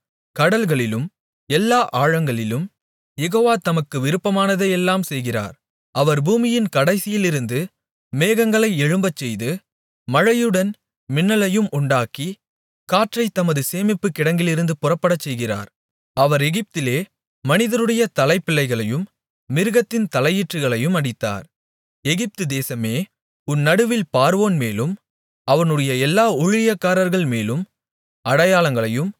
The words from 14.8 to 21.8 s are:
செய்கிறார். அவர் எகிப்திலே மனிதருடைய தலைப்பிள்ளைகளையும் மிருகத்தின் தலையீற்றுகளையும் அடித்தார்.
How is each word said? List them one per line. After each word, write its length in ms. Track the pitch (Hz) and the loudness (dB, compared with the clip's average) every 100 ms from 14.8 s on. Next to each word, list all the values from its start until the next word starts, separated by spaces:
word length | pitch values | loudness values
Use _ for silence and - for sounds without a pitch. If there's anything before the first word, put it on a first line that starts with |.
| 156 170 180 175 | -2 0 0 0
செய்கிறார். 480 | 151 120 117 101 101 _ _ _ _ | -4 -6 -4 -6 -8 _ _ _ _
அவர் 280 | - 143 147 | 0 2 4
எகிப்திலே 640 | 143 170 220 - 131 131 196 _ _ _ | 2 -2 -4 -4 -2 -2 -4 _ _ _
மனிதருடைய 680 | 131 160 226 233 226 233 226 - | 0 2 2 0 0 0 0 0
தலைப்பிள்ளைகளையும் 880 | 139 180 170 156 139 117 107 131 196 _ _ _ - | 2 0 0 0 0 -2 -2 -4 -6 _ _ _ -6
மிருகத்தின் 560 | 135 208 220 240 233 208 135 | -2 0 0 0 -2 -2 0
தலையீற்றுகளையும் 760 | 139 190 196 170 139 117 139 | 0 0 -2 -2 -2 0 0
அடித்தார். 520 | 185 139 113 110 101 - _ _ _ | 0 -2 -4 -6 -6 -10 _ _ _